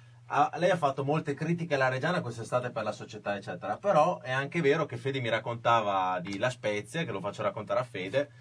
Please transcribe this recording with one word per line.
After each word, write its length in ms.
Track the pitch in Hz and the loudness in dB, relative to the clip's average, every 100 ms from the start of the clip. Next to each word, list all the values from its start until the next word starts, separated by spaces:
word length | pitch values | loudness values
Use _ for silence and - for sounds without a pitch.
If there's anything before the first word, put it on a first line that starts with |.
| - - - | -20 -20 -2
ha, 160 | 131 151 156 | 2 2 2
lei 140 | 180 | 2
ha 60 | 170 | 4
fatto 260 | 143 135 | 2 0
molte 300 | 135 156 147 | 0 0 0
critiche 400 | 135 160 170 165 | -2 -2 -2 0
alla 140 | 139 131 | 2 2
Reggiana 340 | 131 156 175 | 2 0 0
quest'estate 480 | 120 117 110 127 123 | -2 -8 -2 -2 -2
per 120 | 113 | -4
la 80 | 107 | -4
società, 440 | - 104 107 104 98 | -6 -12 -8 -6 -6
eccetera, 400 | - 90 98 - | -6 -8 -6 -2
però 440 | 202 160 170 175 | 4 6 6 2
è 100 | 127 | -2
anche 300 | 131 139 170 | -2 0 2
vero 240 | 139 160 147 | 4 4 0
che 100 | 117 | -4
Fede 240 | 135 135 | -4 -2
mi 80 | 117 | 0
raccontava 920 | 110 120 117 120 117 101 98 92 90 | 0 -2 -2 4 4 4 0 0 -2
di 160 | 95 98 | -4 -2
La 100 | 127 | -2
Spezia, 560 | - 107 104 104 165 | 0 -2 -2 -4 -6
che 80 | 123 | -4
lo 80 | 98 | -4
faccio 220 | 101 98 | -6 -2
raccontare 380 | 104 110 98 107 | -2 -4 -2 0
a 40 | |
Fede, 460 | 127 95 92 131 143 - | 0 -6 -2 0 -2 -8